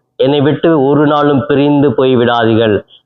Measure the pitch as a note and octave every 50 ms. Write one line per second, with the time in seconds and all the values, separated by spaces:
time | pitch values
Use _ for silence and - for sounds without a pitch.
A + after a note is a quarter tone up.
0 | _ _ _ - B2 C3+ D3 D3 C3+ D3+ C#3 D3 - E3+ E3 D3 C3 C#3 D3 D3
1 | D3+ D3 D3+ D3 D3 C#3+ C#3+ B2+ A2+ - D3 C3+ C#3+ C#3+ D3 C#3+ C#3 C#3+ - D3
2 | C3 C3 B2+ A#2 A#2+ A#2 A#2+ A#2+ A2+ A2+ A2+ A2 A#2 A2 G2+ F#2+ - _ _ _
3 | _